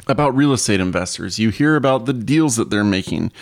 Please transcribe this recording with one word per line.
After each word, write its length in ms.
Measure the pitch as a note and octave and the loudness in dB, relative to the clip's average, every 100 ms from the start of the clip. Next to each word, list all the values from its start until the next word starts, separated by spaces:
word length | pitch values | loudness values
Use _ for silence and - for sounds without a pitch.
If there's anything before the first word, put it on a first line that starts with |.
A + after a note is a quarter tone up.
| - | -4
about 280 | C#3 D3 | 0 0
real 180 | C3 D3 | 2 2
estate 280 | B2+ - G2 | 2 2 0
investors. 580 | F#2 F2 F2+ - F#2 F#2+ | 0 -2 -4 -6 -8 -2
You 120 | A2 | -2
hear 260 | - D3 D3+ | 2 2 2
about 300 | C3 C3 A#2 | 2 0 -2
the 80 | |
deals 420 | B2+ G#2+ D#3 D#3 A2+ | -4 0 2 2 0
that 140 | - | -2
they're 140 | G#2 | 0
making. 480 | G#2 F#2+ - E2+ E2+ - | 0 0 -2 -4 -4 -8